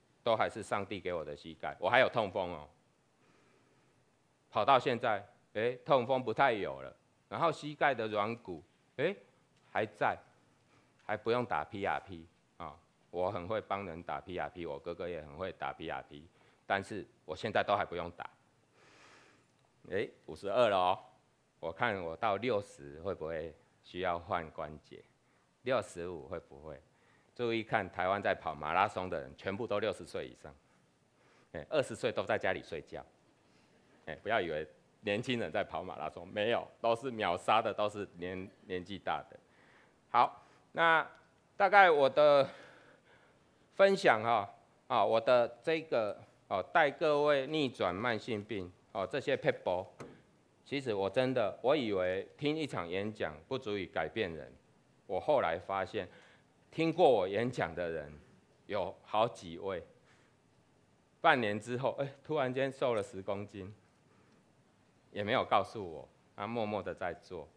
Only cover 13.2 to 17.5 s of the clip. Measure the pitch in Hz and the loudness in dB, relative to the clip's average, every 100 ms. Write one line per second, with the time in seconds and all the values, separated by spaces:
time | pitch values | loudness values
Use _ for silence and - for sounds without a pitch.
13.2 | 92 92 85 107 - 98 95 82 82 71 | -2 -2 -4 -4 -4 -6 -4 -10 -8 -10
14.2 | 95 87 73 90 82 69 87 85 87 82 | -8 -8 -8 -8 -8 -8 -8 -8 -8 -8
15.2 | 76 73 92 - 69 - 80 67 - 71 | -10 -10 -10 -8 -10 -8 -8 -10 -12 -18
16.2 | 82 _ _ _ - 98 92 104 - _ | -20 _ _ _ -2 -2 -2 -10 -12 _
17.2 | - 80 110 | -12 -6 0